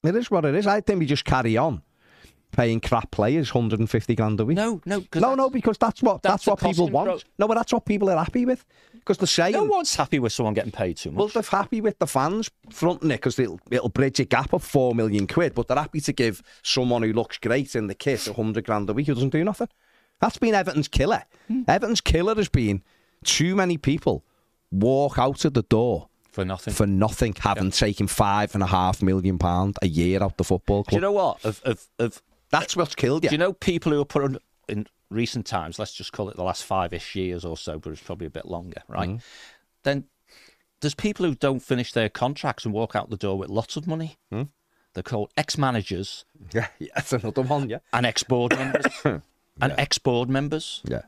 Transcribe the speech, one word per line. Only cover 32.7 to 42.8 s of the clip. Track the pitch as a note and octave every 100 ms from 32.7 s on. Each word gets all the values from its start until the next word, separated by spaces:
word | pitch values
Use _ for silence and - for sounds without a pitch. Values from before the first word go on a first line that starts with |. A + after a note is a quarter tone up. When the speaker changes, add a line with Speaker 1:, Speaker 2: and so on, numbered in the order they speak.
| F3
Speaker 1:
what's | E3 -
killed | B2 D3+
you. | E3+
Speaker 2:
Do | D3+
you |
know | F3+
people | F#3+ - E3+ D#3+
who | D3
are | C#3+
put | D3+
on, | C#3 C3 _ _ -
in | G#2 G#2 _ _
recent | G#2 A#2 B2 G#2
times, | G2 D#2+ E2+
let's | G#2
just | - -
call | - G2+
it | -
the |
last | F2+ F2
five-ish | - F#2+ F2 F2 - G2
years | F#2 F2 E2+
or | D#2+
so, | - D#2+
but | D#2+
it's | D#2
probably | - F2 E2
a |
bit | D#2+ -
longer, | F2 F2+ - -
right? | F2 F2
Speaker 1:
Mm. | A2 - - - _ _ _
Speaker 2:
Then | C#3 C#3 C3+ _ _ - - _ _ _
there's | D3 -
people | G#3+ G#3 F3+
who | C3+
don't | C#3+ C3+
finish | - B2+ A#2+
their | - A2
contracts | - B2 C#3+ D3 - A#2
and |
walk | G#2